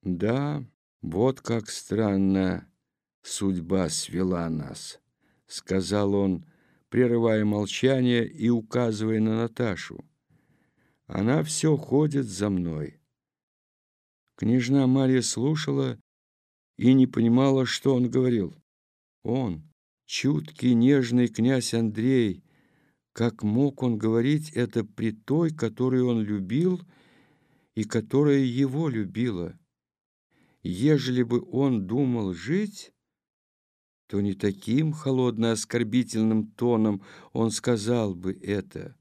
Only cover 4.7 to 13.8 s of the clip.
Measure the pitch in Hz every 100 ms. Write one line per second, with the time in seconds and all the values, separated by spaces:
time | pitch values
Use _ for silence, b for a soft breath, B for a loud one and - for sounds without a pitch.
4.7 | - - - _ _ _ _ _ - -
5.7 | 95 87 104 101 101 98 90 b b b
6.7 | b b 117 123 117 117 107 104 104 101
7.7 | - 127 135 127 120 113 - 113 120 110
8.7 | 123 120 107 110 110 110 110 117 - 120
9.7 | 92 - - - _ _ _ _ _ _
10.7 | _ _ _ _ - 107 147 156 - 156
11.7 | 151 - 131 156 139 120 92 104 95 87
12.7 | 78 76 - _ _ _ _ _ _ _
13.7 | _